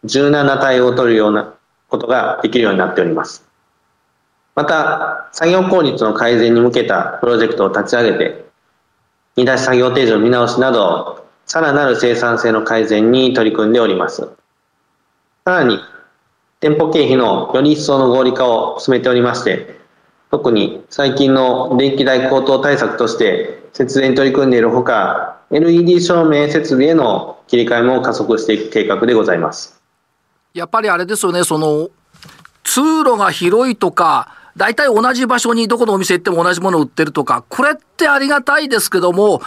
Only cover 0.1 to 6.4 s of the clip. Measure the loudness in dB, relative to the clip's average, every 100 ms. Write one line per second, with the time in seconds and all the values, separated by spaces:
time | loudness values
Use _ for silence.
0.1 | 0 2 2 0 0 0 2 2 2 2
1.1 | 2 2 0 -4 -14 _ _ _ -6 -2
2.1 | -2 -2 -4 -2 0 0 0 0 -2 -2
3.1 | -2 -6 -14 _ _ _ _ _ _ _
4.1 | _ _ _ _ -6 -2 -2 -2 -4 -6
5.1 | -10 -12 -4 0 2 2 0 0 0 -2
6.1 | 0 0 2